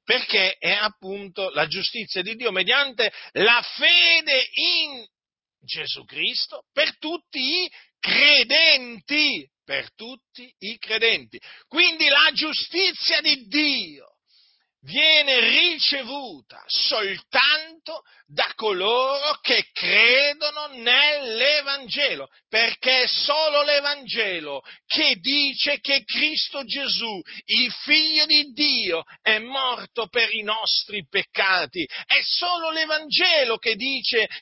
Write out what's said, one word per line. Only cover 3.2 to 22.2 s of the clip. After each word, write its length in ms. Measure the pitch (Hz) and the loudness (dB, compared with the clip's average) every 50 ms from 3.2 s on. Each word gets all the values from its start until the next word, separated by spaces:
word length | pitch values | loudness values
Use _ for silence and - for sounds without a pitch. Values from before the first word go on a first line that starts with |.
| - - - | -16 -8 -2
la 280 | 147 190 226 240 240 - - - | 2 4 4 4 4 2 -2 -4
fede 720 | 240 285 330 349 349 349 339 330 320 320 302 277 254 247 - - | 2 4 4 6 6 6 4 4 2 2 2 0 0 0 -2 -4
in 520 | - 311 349 349 330 311 294 277 247 214 _ _ _ _ _ _ _ _ _ _ _ | -4 -2 -2 -2 -2 -4 -6 -8 -14 -18 _ _ _ _ _ _ _ _ _ _ _
Gesù 460 | _ - - 160 151 135 - 139 117 | _ -12 -10 -8 -8 -8 -10 -12 -14
Cristo 580 | - 131 147 175 220 247 - - - 311 - - _ | -12 -8 -4 -4 -4 -4 -4 -6 -8 -10 -16 -18 _
per 260 | _ 277 311 277 - _ | _ -2 -2 -2 -2 _
tutti 380 | - 311 339 320 - _ - | -8 -8 -8 -8 -10 _ -8
i 320 | 277 254 269 330 359 370 311 - - - _ _ _ | -4 -4 -2 -2 -2 -2 -4 -8 -16 -20 _ _ _
credenti, 1500 | - - - 247 285 294 294 269 233 233 269 311 330 320 294 269 247 240 233 196 - - 285 302 302 285 233 160 135 - _ _ | -4 0 2 4 6 6 6 6 4 4 4 4 6 6 4 4 0 -6 -14 -16 -6 -2 0 0 0 0 0 -4 -8 -12 _ _
per 320 | _ - 139 135 127 - _ | _ -6 -6 -6 -6 -8 _
tutti 560 | - 220 240 262 233 _ _ _ 247 247 254 _ _ | -16 -16 -16 -16 -18 _ _ _ -20 -20 -20 _ _
i 180 | 190 208 233 | -12 -12 -10
credenti. 600 | - - - 220 214 226 226 208 151 123 110 - - - - - - _ | -10 -6 -4 0 2 2 2 2 0 -4 -12 -18 -20 -18 -20 -20 -20 _
Quindi 400 | _ - 320 359 349 330 320 311 | _ 2 2 2 2 4 2 2
la 220 | 285 277 285 311 320 | 4 6 6 4 4
giustizia 880 | 277 - 302 311 - - - - - 349 381 359 311 - - 330 330 302 | 2 0 -2 -2 -4 -4 -6 -4 -2 0 0 0 -2 -4 -2 0 0 0
di 260 | 302 302 294 269 233 | 0 0 -2 -2 -4
Dio 640 | 190 226 294 302 294 277 240 190 160 143 139 - - _ _ _ _ _ _ _ _ _ _ _ _ _ _ - | -4 -2 0 0 0 0 -2 -6 -10 -14 -20 -20 -20 _ _ _ _ _ _ _ _ _ _ _ _ _ _ -18
viene 540 | 135 180 277 302 320 311 302 294 277 262 247 | -4 0 2 4 6 6 4 4 4 2 4
ricevuta 1200 | 226 226 254 302 339 359 320 285 - - 285 277 247 220 277 285 269 220 165 131 107 _ - - - | 4 4 4 4 2 2 0 0 0 0 0 -2 -6 -8 -10 -10 -10 -12 -14 -16 -20 _ -20 -20 -10
soltanto 1400 | - - - - - 294 220 208 196 190 165 - _ - 240 262 285 302 311 320 320 330 320 _ 302 330 294 - _ _ - _ | -6 -4 -2 -2 -2 -2 -2 -2 -4 -6 -8 -10 _ 0 2 4 4 2 0 -2 -10 -16 -18 _ -14 -14 -14 -16 _ _ -20 _
da 240 | _ 143 - 226 - - | _ -2 -2 -2 -2 -2
coloro 840 | - 220 214 196 180 185 214 240 247 262 269 277 277 285 302 294 - | -4 -2 -2 0 0 0 2 2 2 2 0 0 -2 -2 -2 -4 -2
che 280 | - - 247 214 - - | 0 0 0 0 0 -2
credono 960 | _ - 175 175 185 208 226 233 247 269 285 285 294 302 302 294 294 302 302 294 269 | _ -6 -2 2 4 6 6 6 6 4 4 2 0 -2 -6 -6 -6 -6 -10 -10 -12
nell'Evangelo, 1500 | 247 226 240 247 269 294 294 302 294 269 233 220 226 254 285 302 294 277 277 277 277 262 190 - 277 285 247 170 139 | -4 0 2 4 4 4 4 2 0 -2 -4 -2 2 2 2 2 2 -2 -4 -6 -6 -8 -8 -4 -2 -2 -2 -2 -4